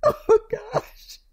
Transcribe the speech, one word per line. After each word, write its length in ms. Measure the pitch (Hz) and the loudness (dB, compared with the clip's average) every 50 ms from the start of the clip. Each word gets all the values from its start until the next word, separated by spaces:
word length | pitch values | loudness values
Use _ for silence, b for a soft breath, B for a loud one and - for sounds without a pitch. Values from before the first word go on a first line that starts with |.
| - | 0
Oh, 360 | 571 - - - - 440 427 - - | 0 -2 -2 2 2 2 2 2 -2
gosh. 680 | - - 415 427 508 - - - - - - - - - _ _ | -10 -10 -10 -6 -6 -6 -6 -6 -20 -20 -20 -20 -20 -20 _ _